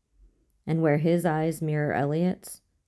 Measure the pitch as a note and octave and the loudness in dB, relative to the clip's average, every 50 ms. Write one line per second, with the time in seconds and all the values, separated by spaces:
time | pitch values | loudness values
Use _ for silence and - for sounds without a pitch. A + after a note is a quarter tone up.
0 | _ _ _ _ - - _ _ _ _ _ _ - D3+ D#3+ E3 D#3+ D3+ D3 D3+ | _ _ _ _ -20 -20 _ _ _ _ _ _ -6 -4 -2 2 2 2 2 4
1 | D3 E3 E3+ F3 D#3+ E3+ D#3 D#3 D#3+ E3 D#3 D#3 D#3+ D#3 D3+ D3+ D3 C#3+ D#2+ A2+ | 2 2 2 2 2 0 0 0 -2 -2 -4 -4 -4 -2 -2 -2 0 0 0 0
2 | C#3+ C#3+ D3+ E3 F3 F3+ - - - - - - _ _ _ _ _ | 0 0 0 0 0 0 -2 -4 -10 -16 -16 -16 _ _ _ _ _